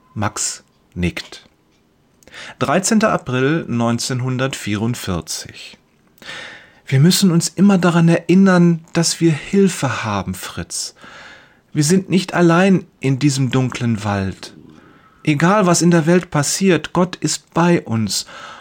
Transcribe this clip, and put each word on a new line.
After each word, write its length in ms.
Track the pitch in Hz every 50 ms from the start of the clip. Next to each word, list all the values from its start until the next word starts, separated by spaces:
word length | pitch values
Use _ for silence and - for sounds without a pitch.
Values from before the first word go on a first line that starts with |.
| _ _ -
Max 500 | 110 101 104 - - - - - - _ _ _ _ _ _ -
nickt. 560 | 90 87 85 - - - - - - _ _ _ _ _ _ _ _ _ _ _ _ _ _ _ _ _ - - - - - -
Dreizehnter 540 | - 127 135 143 196 190 - 233 214 220 185
April 540 | 160 165 - - 123 127 131 139 160 165 -
neunzehnhundertvierundvierzig. 2000 | - 123 117 117 117 117 117 - - 131 120 127 127 127 127 135 135 135 - - 104 104 98 113 120 120 - - 98 90 80 - - - - - - - - - - - _ _ _ _ _ _ _ _ _ - - - - - - - - - _ _ _ _
Wir 120 | - 135 131
müssen 320 | 147 180 180 - 196 185
uns 180 | 160 170 - -
immer 280 | - - 196 202 196
daran 300 | 180 180 180 165 170 165
erinnern, 800 | 170 165 - - - 175 190 196 190 180 175 175 170 170 160 - - -
dass 260 | 170 165 - - -
wir 120 | 165 170
Hilfe 720 | 151 139 - - - 196 196 185 - - 147 123 110 - -
haben, 280 | 110 101 98 90 95 90
Fritz. 640 | - - - - 92 82 - - - - - - _ - - - - - - - - - _ _ _ _ _ -
Wir 100 | 151 147
sind 260 | 147 185 190 190 -
nicht 240 | - 190 190 - -
allein 520 | 170 175 165 165 175 190 196 185 160 - _ _ -
in 200 | - 135 139 123
diesem 320 | 147 147 131 135 135 123
dunklen 520 | 127 131 127 120 - - 123 117 113 101 107
Wald. 520 | 104 101 98 95 95 90 - - - - 78 80 - - - - - _ _ _ _ _ _ -
Egal, 420 | 151 151 139 165 180 202 220 196
was 160 | 180 170 -
in 100 | 160 175
der 140 | 175 165 147
Welt 260 | 165 175 185 175 -
passiert, 600 | - 151 139 - - - 190 190 170 151 - - -
Gott 240 | 170 180 180 -
ist 360 | - - 151 - - _ _ -
bei 280 | 165 170 175 175 -
uns. 440 | - - 113 113 110 98 - - - - - - - - - -